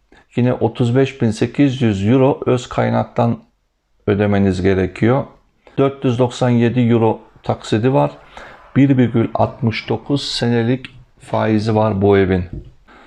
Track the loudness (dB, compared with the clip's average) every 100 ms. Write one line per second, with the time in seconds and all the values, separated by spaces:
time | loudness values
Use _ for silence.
0 | _ -20 _ -2 0 0 -2 0 0 2
1 | 0 0 -2 0 -4 0 0 2 0 0
2 | 2 2 2 0 -2 -2 -2 -4 -2 -2
3 | -2 -2 -2 -2 -10 _ _ _ _ _
4 | -2 0 2 2 2 2 0 0 -2 0
5 | 0 0 -4 -14 _ _ _ -2 -2 0
6 | -2 0 -2 0 0 2 2 2 2 2
7 | 2 0 -8 -12 -8 -8 -4 -2 0 0
8 | -2 -4 -20 -20 -20 -20 -6 0 2 4
9 | 2 0 -2 -2 -4 -2 -4 -4 -6 -8
10 | -4 -6 -4 -4 -2 0 0 -4 -6 -20
11 | -20 _ -8 -4 0 0 0 0 0 2
12 | 2 4 2 0 -4 -12 -16 -20 _ -20